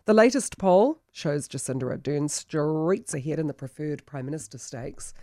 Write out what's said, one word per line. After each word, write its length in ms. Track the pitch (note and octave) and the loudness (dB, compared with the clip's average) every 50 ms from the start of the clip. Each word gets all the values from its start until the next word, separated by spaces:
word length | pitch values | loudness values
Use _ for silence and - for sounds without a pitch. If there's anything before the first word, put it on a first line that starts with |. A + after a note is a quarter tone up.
| - | 0
The 80 | - A3 | 4 6
latest 440 | G#3+ A3 C4 B3+ C#4 - - - | 8 8 6 6 2 -2 -4 -6
poll 440 | - F#3+ F#3+ F3+ F#3+ A3 C#4 D#4+ _ _ _ | 0 2 6 6 6 6 4 2 _ _ _
shows 360 | - - - E3 C#3+ D3 - | -14 -6 -4 -2 -2 -2 -4
Jacinda 500 | - - C3+ - - B2+ C3+ B2+ B2 B2+ | -6 -8 -8 -6 -4 -4 -4 -2 -4 -4
Ardern 320 | - C3 C#3 D3 D3 D3 D3 | -4 -4 -2 -2 -2 -2 -2
streets 840 | - - - - - D#3 D3+ D#3 D#3 D#3 D#3 E3+ G3 A#3 - - - | -4 -6 -8 -4 -2 -2 0 0 0 0 2 0 0 0 -2 -6 -8
ahead 260 | C#3+ B2+ D#3 D3 D3+ | -6 -4 -4 -4 -2
in 80 | D#3+ | -2
the 60 | D3 C3+ | -4 -4
preferred 520 | - C3+ C3 _ - D3+ D3+ D3 D3 - | -6 -12 -14 _ -8 -6 -6 -6 -6 -10
Prime 200 | - - C#3 B2+ | -12 -10 -10 -8
Minister 320 | C3+ D3+ D#3 D3 - - | -8 -8 -10 -10 -12 -16
stakes 560 | A#2+ - - - A#2+ B2 - - - - - - - | -16 -16 -12 -12 -10 -10 -10 -12 -12 -14 -14 -14 -16